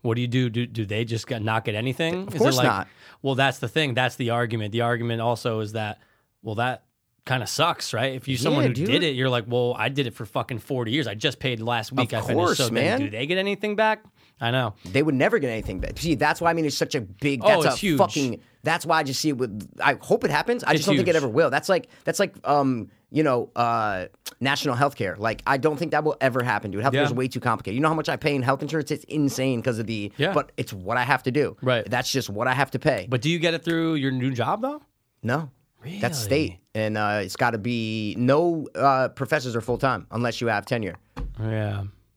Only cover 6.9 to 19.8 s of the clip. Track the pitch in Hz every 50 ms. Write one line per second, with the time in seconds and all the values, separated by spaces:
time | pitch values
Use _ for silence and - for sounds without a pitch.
6.9 | _ _ _ _ _ _ _ - 127 131 107 - - - 151 170 160 - - -
7.9 | - 110 123 135 131 127 - 135 131 120 - - 151 - - - 117 131 165 214
8.9 | - - 180 156 131 123 131 131 123 120 104 120 120 123 120 120 120 - 107 127
9.9 | 139 139 139 117 - - 117 - - 131 110 - 127 110 - - 139 127 120 107
10.9 | 120 156 139 113 101 107 123 143 - - - 131 123 110 110 120 120 117 107 -
11.9 | 131 127 120 113 127 113 117 123 123 - 175 - - - 131 113 113 117 139 170
12.9 | 226 262 285 - 104 113 135 147 180 185 190 202 202 196 214 208 208 196 220 220
13.9 | 214 214 - - _ _ _ _ _ _ 120 117 123 131 123 110 95 _ - 87
14.9 | 92 135 151 156 143 127 151 214 233 214 139 123 113 110 - - 95 90 - -
15.9 | - - 139 170 151 113 147 147 170 - 170 170 165 165 160 147 135 - 165 -
16.9 | - 139 107 90 95 - 139 143 139 123 - 208 208 170 156 156 127 113 - 196
17.9 | 151 135 190 - - 156 139 123 107 - _ _ _ _ - 147 165 170 - 170
18.9 | 160 160 156 135 131 - - 156 143 117 127 113 98 107 92 - - -